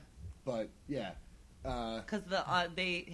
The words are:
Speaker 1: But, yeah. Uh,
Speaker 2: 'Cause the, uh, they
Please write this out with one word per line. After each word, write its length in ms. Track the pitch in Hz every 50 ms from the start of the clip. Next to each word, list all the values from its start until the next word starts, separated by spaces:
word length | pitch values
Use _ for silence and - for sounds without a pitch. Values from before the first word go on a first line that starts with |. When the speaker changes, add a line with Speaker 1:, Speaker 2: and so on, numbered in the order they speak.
| - - - - - - - - -
Speaker 1:
But, 260 | 135 123 113 107 - - - -
yeah. 240 | - 143 127 107 92 85 - - - - - - - - - -
Uh, 380 | 135 127 120 117 113 113 113
Speaker 2:
'Cause 220 | - - 214 202 -
the, 240 | 175 190 180 - -
uh, 180 | 175 180 175 170 165
they 280 | 180 185 185 175 175 - 170